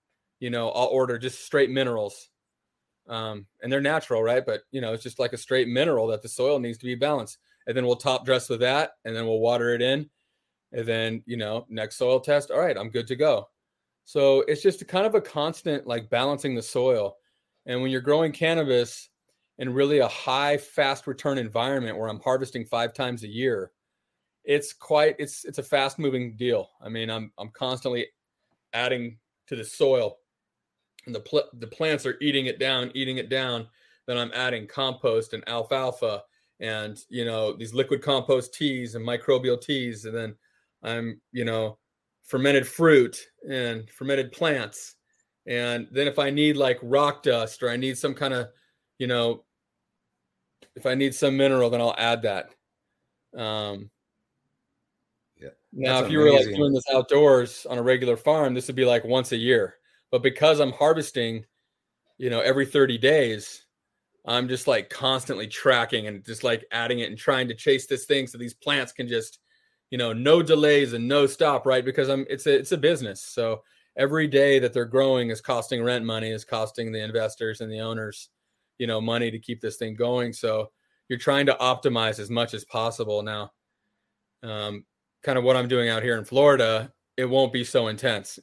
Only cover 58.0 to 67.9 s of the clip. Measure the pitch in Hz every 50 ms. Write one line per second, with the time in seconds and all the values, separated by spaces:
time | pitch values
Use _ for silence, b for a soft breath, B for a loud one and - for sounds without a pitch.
58 | 127 123 117 113 - 151 156 160 147 131 123 127 123 - 131 123 131 123 123 117
59 | - 117 123 131 123 - 123 113 113 123 127 113 98 92 - _ _ _ _ _
60 | _ _ - 123 123 135 - - 147 156 156 147 147 131 120 - 147 156 165 165
61 | 139 - - 131 117 113 113 113 107 - _ _ _ _ _ _ _ _ _ _
62 | _ _ _ - 127 123 117 117 - 123 135 139 139 139 - 147 135 123 120 113
63 | 113 135 156 156 135 117 110 104 104 - - - - _ _ _ _ _ _ _
64 | _ _ _ _ _ 113 117 123 127 123 127 127 - 147 123 107 98 - - -
65 | 139 131 131 131 127 - 131 95 110 107 - - - 139 127 120 117 113 - 113
66 | 107 107 104 98 95 110 113 110 - 123 117 113 - - 107 117 117 117 123 120
67 | 117 - 107 117 - - 139 127 127 120 113 - - 151 139 131 - -